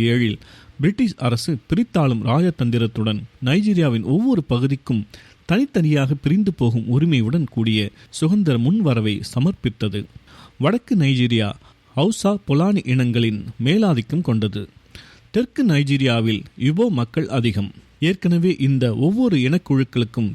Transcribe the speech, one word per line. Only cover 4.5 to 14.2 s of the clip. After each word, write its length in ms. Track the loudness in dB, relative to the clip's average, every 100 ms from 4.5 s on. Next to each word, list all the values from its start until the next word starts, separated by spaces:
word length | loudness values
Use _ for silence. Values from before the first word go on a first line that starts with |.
| -2 0 -2 -2 -4 -4 -14 -20 -18 -2
தனித்தனியாக 680 | 0 0 0 0 0 0
பிரிந்து 380 | -2 0 0 0
போகும் 340 | 0 0 0 0
உரிமையுடன் 580 | 0 2 2 0 -2 -2
கூடிய 340 | -2 0 0 -2 -8 -18
சுதந்திர 440 | -4 0 2 2 2
முன்வரவை 560 | 2 2 0 0 0 -4
சமர்ப்பித்தது. 760 | -6 -2 -2 -2 -6 -4 -6 -6 -12 -18 _ -20 -20 -2
வடக்கு 380 | 0 0 0 0
நைஜீரியா 520 | 2 2 2 0 -2 -6 -20 _ _
ஹவுசா, 400 | -2 -2 0 -2 -2
பொலானி 420 | -2 0 2 0
இனங்களின் 560 | 0 0 0 0 0 -2 -8 -4
மேலாதிக்கம் 640 | 0 2 2 0 -2 -4